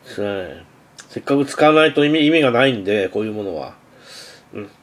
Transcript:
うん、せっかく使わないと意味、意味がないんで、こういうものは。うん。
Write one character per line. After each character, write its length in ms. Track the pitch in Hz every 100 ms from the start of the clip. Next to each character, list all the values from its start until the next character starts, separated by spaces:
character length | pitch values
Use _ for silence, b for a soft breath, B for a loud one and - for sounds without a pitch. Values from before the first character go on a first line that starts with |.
| - -
う 60 |
ん、 420 | 101 98 87 73 82 _ _ - -
せ 120 | -
っ 20 |
か 120 | - 139
く 80 |
使 220 | 139 - 151
わ 60 |
な 140 | 156 156
い 60 |
と 120 | 147
意 40 | 147
味、 160 | 156
意 60 | 147
味 100 | 165
が 120 | 135
な 120 | 117 135
い 60 |
ん 120 | 117
で、 240 | 95 104 95
こ 120 | 104
う 20 |
い 60 | 110
う 20 |
も 100 | 107
の 140 | 98 80
は。 180 | 67 - _ B B B B B B
う 60 | 101
ん。 100 | 101 _